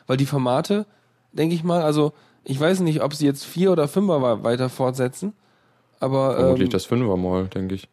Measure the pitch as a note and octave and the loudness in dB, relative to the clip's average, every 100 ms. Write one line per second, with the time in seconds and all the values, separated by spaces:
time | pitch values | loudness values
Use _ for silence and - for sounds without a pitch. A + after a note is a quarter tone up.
0 | - C3 C#3 D3 B2+ C3 E3+ G3+ G#3+ _ | -4 0 0 0 0 0 0 -2 -4 _
1 | _ _ _ - D#3+ E3+ E3+ F3 D#3 D3+ | _ _ _ -2 0 0 0 0 2 2
2 | D3 - _ _ - C3+ D#3 F#3+ F3 D3+ | 0 -2 _ _ -8 0 2 2 2 0
3 | C#3+ D3 D3 C#3 - - F#3+ F3 C#3+ F#3+ | -2 0 0 0 -4 0 2 2 2 0
4 | G3+ D#3 B2+ G#2+ G#2+ A#2+ B2+ - C3 B2+ | 2 2 2 0 0 0 -2 -2 -2 0
5 | B2+ - G3 - _ _ _ _ _ - | -2 -4 -10 -10 _ _ _ _ _ -6
6 | C3+ C3+ C3+ - C3 B2+ F#2 F#2+ - A#2+ | -2 0 0 2 2 4 2 -2 -2 0
7 | B2 F#2 F2+ F#2 F#2+ F#2+ F#2+ F#2+ - | 0 0 0 -2 -2 -4 -6 -6 -10